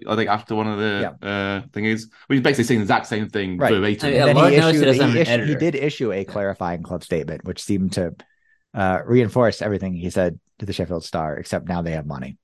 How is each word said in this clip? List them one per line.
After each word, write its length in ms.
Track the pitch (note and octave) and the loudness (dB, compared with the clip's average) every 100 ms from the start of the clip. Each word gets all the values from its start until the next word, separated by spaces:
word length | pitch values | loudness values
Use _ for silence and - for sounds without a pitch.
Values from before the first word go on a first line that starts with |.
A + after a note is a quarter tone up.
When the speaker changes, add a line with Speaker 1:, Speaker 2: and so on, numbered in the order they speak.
| - | -2
Speaker 1:
I 80 | G#2+ | -2
think 140 | G2+ | 0
after 260 | G#2+ - A2 | 0 -2 -2
one 120 | G#2+ | -2
of 120 | G#2 | 0
the, 360 | G#2+ G2+ G2 C#2 | -2 0 -4 -6
Speaker 2:
Yeah. 60 | G2 | -6
Speaker 1:
uh, 320 | G2+ G2 G2 - | -4 -2 -4 -6
thingies, 320 | G#2 A2 A2 - - - | -4 -2 -2 -6 -14 0
we 100 | C#3 | 2
basically 240 | C#3+ C3+ A#2+ | 4 2 2
saying 140 | A#2 | 2
the 20 | |
exact 240 | G2 A#2 - | 2 0 0
same 220 | G#2+ G2+ | -6 -4
thing 280 | G#2 F#2+ F2+ | -4 -4 0
Speaker 2:
Right. 160 | A#2+ | 2
Speaker 1:
verbatim. 340 | G#2 G#2 G#2 C#3+ | 2 2 0 0
Speaker 3:
I 40 | |
mean, 80 | C#3 | 2
Speaker 2:
And 80 | D3 | 4
then 60 | C#3+ | 6
Speaker 3:
Lord 180 | D#3 | 6
Speaker 2:
he 60 | C#3+ | 6
Speaker 3:
knows 120 | D#3+ D#3 | 6 4
he 20 | |
Speaker 2:
issued, 40 | C3+ | 4
Speaker 3:
doesn't 160 | B2+ | 4
have 120 | C3 | 4
Speaker 2:
he 60 | A#2 | 2
Speaker 3:
an 20 | |
Speaker 2:
issued, 260 | D#3+ A#2+ D3 | 2 2 0
he 60 | C#3+ | 0
Speaker 3:
editor. 160 | E3 | 0
Speaker 2:
did 40 | D3+ | 0
issue 280 | D3 - A#2 | -2 -2 -2
a 60 | F#2+ | -2
Speaker 3:
Yeah. 40 | |
Speaker 2:
clarifying 600 | F#2+ G#2 G2 F#2+ F2 E2+ | -4 -4 -2 -2 -4 -4
club 200 | E2 F2 | -6 -8
statement, 400 | - E2+ D2 D2+ - | -4 -4 -2 -6 -8
which 160 | F2+ | -8
seemed 320 | - G2+ F#2+ | -4 -2 0
to, 220 | G2 F2 - - _ _ _ _ | -2 -4 -6 -18 _ _ _ _
uh, 260 | A#2 F#2+ F#2 - | -2 0 0 2
reinforce 560 | A#2+ A2+ B2 A#2 - | 4 4 4 2 2
everything 320 | G#2+ G2 F#2+ | -2 -2 -4
he 160 | F2+ F2+ | -6 -4
said 300 | G2 F2+ E2+ _ - | 0 0 -2 _ -12
to 60 | G2 | -8
the 80 | |
Sheffield 300 | - F2 F2 | -6 -4 -6
Star, 320 | - E2+ D#2 D2 | -6 -4 -4 -6
except 300 | - F#2 E2+ | -6 -6 -4
now 140 | F2 | -4
they 100 | E2 | -4
have 140 | D#2+ D2 | -4 -6
money. 320 | C#2 C2+ - | -10 -12 -14